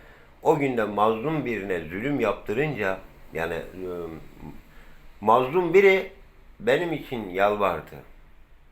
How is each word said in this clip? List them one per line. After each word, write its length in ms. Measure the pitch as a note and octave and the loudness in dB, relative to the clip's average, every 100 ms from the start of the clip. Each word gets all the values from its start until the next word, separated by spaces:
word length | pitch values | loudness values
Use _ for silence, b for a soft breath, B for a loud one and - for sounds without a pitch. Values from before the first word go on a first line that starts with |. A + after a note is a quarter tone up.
| B B B - | B B B -2
o 160 | - D3+ | 2 2
günde 260 | C#3 A#2+ | 2 0
mazlum 600 | G#2 G#2 G#2+ A2 C3+ D#3+ | 0 2 2 2 -2 -2
birine 360 | A#2+ G#2+ G2 F2+ | -2 -4 -4 -4
zulüm 400 | D#2+ F#2 B2+ C#3 | -4 -6 -4 0
yaptırınca, 800 | A2 G2 - G#2+ D3+ A#2 G2 F#2+ - - - | 0 -2 -4 -2 -2 -2 -2 -4 -8 -20 -12
yani, 200 | D#2 E2 | -6 -4
e, 340 | E2 - F2 F#2 F2 E2+ D#2+ D#2 - D#2+ - - B B B B - | -6 -8 -10 -10 -8 -10 -12 -16 -16 -16 -16 -20 B B B B -4
mazlum 540 | G#2 A#2 B2+ E3+ F3 | 4 4 4 0 4
biri 380 | F3+ G3 F#3+ F#3+ - - - - - | 6 8 6 0 -12 -20 -20 -20 -6
benim 320 | G#2+ C#3+ F3 | 0 0 0
için 380 | D#3 - B2 G2+ | -6 -6 -8 -4
yalvardı. 680 | F2+ G#2 G#2 G2 D#2+ D#2 C#2+ - - - - - - - | 2 2 4 0 -2 -6 -16 -20 -20 -20 -20 -20 -20 -20